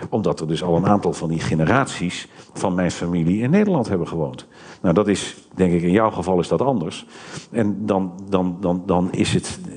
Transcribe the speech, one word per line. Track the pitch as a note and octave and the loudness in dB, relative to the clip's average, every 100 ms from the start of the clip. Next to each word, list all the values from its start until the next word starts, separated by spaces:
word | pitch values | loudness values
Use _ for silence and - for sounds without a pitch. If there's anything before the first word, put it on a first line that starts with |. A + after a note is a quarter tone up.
| - | -4
omdat | A#2 F2 - | -2 0 -2
er | D#2+ | -2
dus | D#2+ | -2
al | F2 E2+ | 2 2
een | G2+ | 4
aantal | G2+ F2+ | 2 0
van | D2+ E2 | -2 -4
die | D#2+ | -4
generaties | - D#2+ D#2+ B2 B2+ - F2 - - - - | 0 0 2 2 0 -4 -6 -6 -12 -18 -16
van | - G2+ | -4 -2
mijn | F2+ F2 | 0 0
familie | - F2 F2 E2 G#2 | -2 -2 0 2 2
in | B2 | 2
Nederland | G3 G#3+ E3 G2+ | 2 4 0 0
hebben | F#2+ D#2+ | -2 -2
gewoond. | E2+ C#2 C2 - - - - | -4 -4 -6 -16 -20 -20 -2
Nou, | F#2 | 2
dat | E2+ G2+ | 4 4
is, | F#2 - - - | 0 -2 -12 -10
denk | - F#2 | 0 2
ik, | E2+ | 4
in | F2 | 4
jouw | G2+ A2 | 4 4
geval | - F2 F2+ | 0 0 0
is | E2 | 2
dat | E2+ | 0
anders. | B2+ B2+ D#2 - - - - - - | 2 0 -2 -8 -16 -20 -18 -16 -6
En | A2 G#2 G2 G#2 | -2 0 0 0
dan, | G2 F#2+ F2+ G2 | 0 0 -6 -2
dan, | F#2+ F2+ F2 | 0 0 -2
dan, | F#2 F2+ G2 | -2 0 0
dan | F2 F#2 | 0 2
is | - G#2+ | 0 0
het, | F2+ - - - | 0 -4 -10 -12